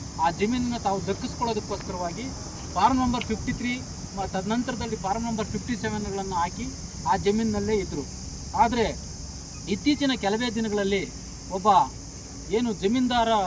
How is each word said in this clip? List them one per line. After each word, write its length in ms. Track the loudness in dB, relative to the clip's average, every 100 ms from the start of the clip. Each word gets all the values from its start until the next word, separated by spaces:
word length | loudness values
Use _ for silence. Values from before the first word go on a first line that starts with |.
| -8 0
ಆ 100 | 2
ಜಮೀನನ್ನ 460 | 2 0 2 0 0
ತಾವು 300 | 0 0 0
ದಕ್ಕಿಸ್ಕೊಳ್ಳೋದಕ್ಕೋಸ್ಕರವಾಗಿ 1160 | -2 -4 -2 -2 -2 -2 -6 -6 -4 -4 -4 -6 -8 -10 -10 -4
ಫಾರ್ಮ್ 260 | 4 6 6
ನಂಬರ್ 240 | 4 0
ಫಿಫ್ಟಿ 300 | 0 -2 -2
ತ್ರೀ 280 | -2 -2 -4 -6 -10 -8 -4
ಮ-, 100 | -2
ತದನಂತರದಲ್ಲಿ 680 | -2 0 0 0 -2 -4 -2
ಫಾರ್ಮ್ 300 | -2 0 0
ನಂಬರ್ 220 | -2 -2
ಫಿಫ್ಟಿ 280 | -4 -4 -2
ಸೆವೆನ್‌ಗಳನ್ನು 600 | -2 -2 -2 -4 -2 0
ಹಾಕಿ 300 | 0 -2 -6 -8 -10 -4 0
ಆ 100 | 2
ಜಮೀನಿನಲ್ಲೇ 580 | 4 4 2 0 2 0
ಇದ್ರು. 280 | 0 -4 -6 -8 -10 -10 -4 4
ಆದ್ರೆ 380 | 4 6 2 0 -10 -12 -12 -12 -12 -10 -4
ಇತ್ತೀಚಿನ 420 | 0 2 2 2 2
ಕೆಲವೇ 340 | 2 2 0 0
ದಿನಗಳಲ್ಲಿ 560 | 0 2 2 2 0 -6 -12 -12 -8
ಒಬ್ಬ 160 | 2 6 6 6 -2 -12 -12 -12 -12 -2
ಏನು 200 | 0 2
ಜಮೀನ್ದಾರ 540 | 2 2 4 4 4 4 4